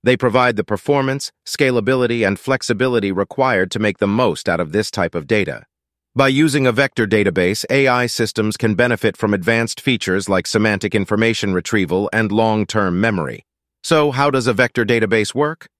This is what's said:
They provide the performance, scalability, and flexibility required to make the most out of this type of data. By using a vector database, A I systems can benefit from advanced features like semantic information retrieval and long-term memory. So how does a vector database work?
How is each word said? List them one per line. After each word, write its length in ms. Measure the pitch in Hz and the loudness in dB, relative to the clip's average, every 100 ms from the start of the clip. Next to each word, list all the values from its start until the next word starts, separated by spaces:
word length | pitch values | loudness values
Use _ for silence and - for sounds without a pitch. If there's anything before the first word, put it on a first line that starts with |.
They 120 | 120 127 | 2 2
provide 400 | 127 120 123 107 | 2 2 2 0
the 80 | |
performance, 680 | 98 104 - 143 135 139 - _ - | -4 -4 0 0 0 -4 -8 _ -14
scalability, 800 | - 139 120 104 131 120 117 101 | -2 0 2 0 0 0 0 0
and 120 | 98 | -2
flexibility 720 | - 131 - 104 131 120 98 | -2 -4 -2 -2 0 0 0
required 600 | 95 98 - 131 104 92 | -2 -4 0 0 2 0
to 80 | - | 0
make 180 | 107 92 | -2 0
the 80 | 101 | 0
most 420 | 107 123 80 - | 2 0 0 -2
out 120 | 85 | -2
of 120 | 80 | 0
this 200 | 95 104 | -2 -2
type 240 | - 85 85 | -2 -2 -4
of 100 | 71 | -2
data. 400 | 107 73 67 _ _ _ _ _ 123 | -2 -2 -8 _ _ _ _ _ 0
By 120 | 135 | 2
using 400 | 135 156 139 127 | 4 2 2 0
a 40 | |
vector 360 | 113 139 - 107 | 2 -2 0 0
database, 580 | 107 98 90 90 104 - | 2 2 2 0 -2 -2
A 160 | 135 135 | 0 2
I 180 | 123 120 | 2 -2
systems 500 | - 113 - 107 - | -2 -4 -2 -4 0
can 200 | 110 101 | -2 2
benefit 420 | 123 113 110 - | 0 2 -2 0
from 160 | 107 | -2
advanced 480 | 101 87 113 117 - | 0 0 0 -2 -4
features 480 | - 117 - 92 98 | -2 -2 0 -2 0
like 160 | 95 - | -2 0
semantic 480 | 110 110 101 104 | 0 2 0 -2
information 600 | 104 95 107 113 110 101 90 | -2 0 0 0 0 -2 -2
retrieval 520 | - 110 87 92 101 | 0 -2 0 0 0
and 180 | 113 110 | 0 0
long-term 720 | 104 113 110 101 110 98 87 | 2 2 0 0 -2 0 0
memory. 440 | 113 98 69 - _ _ _ _ | 0 -2 -4 -10 _ _ _ _
So 280 | - 160 147 | 0 2 2
how 180 | 131 143 | 2 0
does 160 | 131 117 | 2 0
a 80 | |
vector 320 | 107 123 - 110 | 2 0 0 0
database 480 | 117 107 113 101 | 2 2 0 0
work? 360 | 123 147 160 - | -2 -4 -4 -18